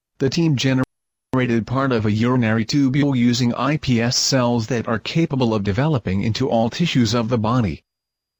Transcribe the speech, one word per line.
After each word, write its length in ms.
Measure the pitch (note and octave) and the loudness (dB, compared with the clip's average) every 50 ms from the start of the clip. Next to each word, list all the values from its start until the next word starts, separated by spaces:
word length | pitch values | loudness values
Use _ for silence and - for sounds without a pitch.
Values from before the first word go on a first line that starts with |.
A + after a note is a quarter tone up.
| _ _ _ | _ _ _
The 140 | - C3+ C3+ | -4 -2 -2
team 260 | - E3 E3 D#3+ C#3+ | 0 0 0 0 0
generated 280 | A2+ - C3+ C3 C3 C3 - _ _ _ _ _ _ _ _ - B2+ B2+ A#2+ A#2 A#2 G#2 | 0 0 0 0 0 -2 -4 _ _ _ _ _ _ _ _ -2 0 0 2 0 0 -2
part 280 | - A#2+ C3+ C3+ C3+ | -2 -2 -2 0 0
of 140 | B2+ A2 G2+ | 0 0 0
a 40 | G#2+ | 0
urinary 540 | G#2 A2 A#2 B2 B2+ B2+ A#2 A2 A2 A2+ A2 | 0 2 2 2 2 2 2 2 0 0 -2
tubule 520 | - - D3 C#3 C3 B2+ C#3+ C#3 C#3+ C3+ | 0 0 2 2 2 2 2 0 2 2
using 380 | B2 A#2+ B2 A#2+ A#2 B2+ A#2+ A#2 | 2 2 2 2 2 0 0 0
I 220 | - B2 C3+ D#3 | 0 -2 -2 -2
P 240 | D3+ - C3 B2 A2+ | -2 0 0 0 2
S 180 | A#2 A#2+ C#3 - | 2 0 0 -2
cells 480 | - - C#3+ C3 B2 A#2+ A#2+ A#2+ A2 | -2 0 0 0 2 2 0 -2 -2
that 220 | - C3+ A2+ G#2+ - | -2 -4 -4 -2 -4
are 100 | A2+ G#2+ | -4 -4
capable 560 | - - - E3 E3 - C#3 C3 B2 A2+ A2 | -4 -4 -2 -2 -2 0 0 0 0 0 0
of 80 | G#2+ | 0
developing 600 | G2 G2+ F#2+ G#2+ C#3 D#3+ D#3 G#2+ - F#2+ F#2 G2 | 0 0 0 0 0 0 0 -2 -2 -2 -2 -2
into 260 | G2 G#2 G#2+ - C3 - | -2 -2 -2 -2 -2 0
all 200 | A#2 A2+ A2+ A#2 | 0 0 0 0
tissues 460 | - - F3 D#3+ - B2+ B2 G#2 A#2+ | 0 -2 -2 0 2 0 0 2 0
of 140 | A#2+ A#2 A2+ | -2 -2 -2
the 100 | B2+ A2+ | -2 -2
body. 460 | G#2 A2 B2 B2+ A2+ F2+ C#2 - _ _ _ _ _ _ _ _ _ _ _ | 0 0 0 0 0 -2 -4 -8 _ _ _ _ _ _ _ _ _ _ _